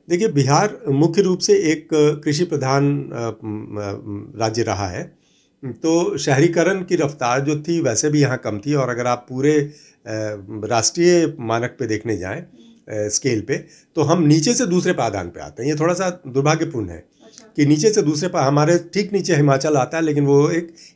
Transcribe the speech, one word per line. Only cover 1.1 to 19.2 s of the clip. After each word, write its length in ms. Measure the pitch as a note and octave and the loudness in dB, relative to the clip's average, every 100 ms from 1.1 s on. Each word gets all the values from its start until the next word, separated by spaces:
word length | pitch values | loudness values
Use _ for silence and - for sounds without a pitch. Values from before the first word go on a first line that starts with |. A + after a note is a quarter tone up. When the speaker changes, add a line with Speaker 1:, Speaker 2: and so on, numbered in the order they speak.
| G3 | 2
Speaker 1:
रूप 180 | F#3 F3+ | 2 2
से 140 | - | 2
एक, 400 | G3 D#3 D#3 - | 2 4 0 0
अ, 280 | D#3 D3 D3 | 2 2 2
कृषि 200 | D3+ D3 | -2 -2
प्रधान, 680 | E3+ D3 C3 C#3 C#3+ C#3+ C3+ | -2 -2 2 2 2 0 -6
अ, 160 | A#2+ A#2 - A2 | -8 -8 -8 -10
म, 840 | G#2+ G#2+ G#2 G2+ G#2+ A2+ G2+ G#2 G#2 | -10 -10 -10 -8 -8 -10 -12 -12 -4
अ, 40 | |
राज्य 240 | A2 A2+ | -4 -2
रहा 240 | A2 G2 F#2+ | -2 -2 -4
है। 320 | G2+ D#3 _ _ _ _ _ C3 | -6 -12 _ _ _ _ _ -14
तो 520 | A#2 D#3+ E3 E3+ E3 | -6 0 0 0 -2
शहरीकरण 640 | D3+ C3+ E3 F3 E3 G3 | 0 4 4 4 2 0
की 120 | F3+ E3 | -2 -2
रफ्तार 460 | D3 - A#2+ C3 | -2 -2 -2 0
जो 200 | C#3 D3 | 0 -2
थी, 200 | D3+ E3+ | -2 -2
वैसे 280 | C3 G#2+ D3+ | 0 0 0
भी 120 | D3 | 2
यहाँ 160 | C3 B2 | 0 0
कम 220 | A#2 G#2 | -6 -6
थी 140 | C#3 | -2
और 160 | D3 B2 | -2 -2
अगर 180 | A#2+ B2 | -2 -2
आप 180 | A#2+ - | -4 -4
पूरे, 300 | B2+ D3 D3+ | -2 2 2
अ, 120 | C#3+ - - _ A2 A2 G#2+ G#2 G2 G#2+ G#2+ | 0 -8 -20 _ -10 -6 -6 -8 -12 -10 -2
राष्ट्रीय 720 | A#2 - F3 F3 F3 D3+ C#3+ | 0 0 2 4 4 2 -2
मानक 360 | A2+ A#2 B2 - | -4 -2 -2 -4
पे 80 | A2+ | -4
देखने 300 | G#2+ A#2 G2+ | -4 -4 -4
जाएं, 240 | F#2 C#3+ | -4 -8
अ, 680 | - - - _ - G#2+ G#2 | -12 -20 -20 _ -10 -6 -4
स्केल 320 | - C#3 A2 | -2 -2 -2
पे, 160 | G2+ D3+ - - _ E3 | -2 -6 -8 -20 _ -2
तो 60 | |
हम 220 | D3 F3+ | 2 4
नीचे 300 | D3+ D#3+ F3 | 4 4 4
से 120 | A#3+ G#3+ | 0 0
दूसरे 280 | F3+ F#3 | 0 0
पायदान 360 | D3 A#2 G2 F2 | 0 -2 -4 -8
पे 100 | E2 | -12
आते 240 | D2 - | -16 -6
हैं। 60 | C3+ | -4
ये 100 | D3 | 0
थोड़ा 140 | E3 | 0
सा 280 | F3+ F#3 F3+ C3+ | 0 -4 -6 -6
दुर्भाग्यपूर्ण 600 | C3 D3 D#3+ D#3+ B2+ F#2 | -2 2 0 -2 -4 -8
है 180 | E2 - _ - | -10 -18 _ -20
Speaker 2:
अच्छा। 280 | - - - | -20 -10 0
Speaker 1:
कि 100 | C#3+ | 2
नीचे 240 | D3+ G#3+ | 4 4
से 120 | G#3+ | 2
दूसरे 280 | D3+ D3+ F3+ | 0 0 -2
पा-, 180 | F3 C3+ | 0 2
हमारे 300 | D3 D#3 F3 | 4 4 2
ठीक 360 | E3+ G3+ G#3 | 0 -4 -2
नीचे 220 | G3 | -2